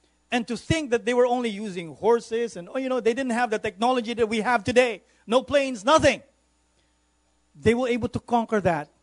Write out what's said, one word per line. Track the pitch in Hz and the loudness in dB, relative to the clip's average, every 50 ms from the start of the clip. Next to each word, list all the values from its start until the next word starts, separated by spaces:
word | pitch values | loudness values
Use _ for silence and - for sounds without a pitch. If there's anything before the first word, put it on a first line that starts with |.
| _ _ _ _ _ - | _ _ _ _ _ -4
And | 233 247 226 | -4 -4 -4
to | - 233 | -4 -8
think | 185 - - 320 320 311 233 | -6 -2 -2 -2 0 0 -2
that | 240 226 190 | -2 -2 0
they | 233 247 | 0 2
were | 247 247 | 4 4
only | 247 247 254 240 226 | 4 2 0 -2 -4
using | 196 196 220 208 175 185 170 156 135 | -6 -6 -8 -8 -8 -8 -10 -12 -8
horses | - 175 220 233 233 - - 226 233 233 220 - | -2 2 2 2 2 0 -2 -4 -4 -4 -4 -8
and, | 180 175 190 - | -10 -12 -10 -8
oh, | |
you | 262 269 | -6 -4
know, | 254 254 247 | -4 -4 -2
they | 196 226 240 | 0 0 0
didn't | 269 269 247 220 | 0 -2 -2 -2
have | 233 247 226 | 0 0 -2
the | 214 208 | -2 -2
technology | - 214 175 190 226 254 262 254 214 226 240 | -4 -6 -4 -2 0 0 0 0 -2 -4 -2
that | 226 233 | -2 -2
we | 208 233 220 | 0 0 -2
have | 196 240 240 226 185 | 0 0 0 0 0
today. | 247 226 247 254 240 208 175 _ _ _ _ _ | 2 2 2 2 2 0 -6 _ _ _ _ _
No | 196 226 262 254 | 0 0 0 2
planes, | - 277 285 277 269 254 190 190 | 2 0 0 0 0 -4 -2 2
nothing. | 262 311 311 302 277 220 - - _ _ _ _ _ _ _ _ _ _ _ _ _ _ _ _ _ _ _ _ _ _ _ _ _ _ 156 | 4 4 6 6 4 2 2 -4 _ _ _ _ _ _ _ _ _ _ _ _ _ _ _ _ _ _ _ _ _ _ _ _ _ _ -2
They | 139 220 233 | 2 2 2
were | 240 262 233 | 2 2 -2
able | 247 240 233 240 | -2 -2 -4 -6
to | - 240 | -6 -8
conquer | - - 240 233 226 - 226 208 | -4 -2 -2 -2 0 0 0 0
that. | 180 185 165 147 151 - _ _ | 2 0 0 -2 -4 -10 _ _